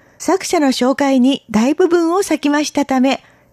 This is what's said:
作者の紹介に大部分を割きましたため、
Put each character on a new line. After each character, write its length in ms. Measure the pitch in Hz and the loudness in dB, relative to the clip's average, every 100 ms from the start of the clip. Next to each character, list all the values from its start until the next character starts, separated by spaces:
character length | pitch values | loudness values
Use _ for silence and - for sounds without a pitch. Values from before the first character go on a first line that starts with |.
| _ - | _ -12
作 280 | - 370 - | -4 -2 0
者 140 | 339 | 0
の 80 | 285 | 0
紹 260 | 254 247 | 0 0
介 260 | 269 277 269 | 0 0 2
に 240 | 247 277 - | 2 0 -2
大 240 | 214 240 | 0 0
部 140 | 311 359 | 2 2
分 240 | 349 330 | 2 0
を 100 | 359 | -2
割 180 | 403 311 | -2 -2
き 80 | 294 | -2
ま 160 | 294 | -2
し 60 | 294 | -2
た 160 | - 285 | -4 -2
た 140 | 262 | 0
め、 220 | 254 - - _ _ | 0 -2 -8 _ _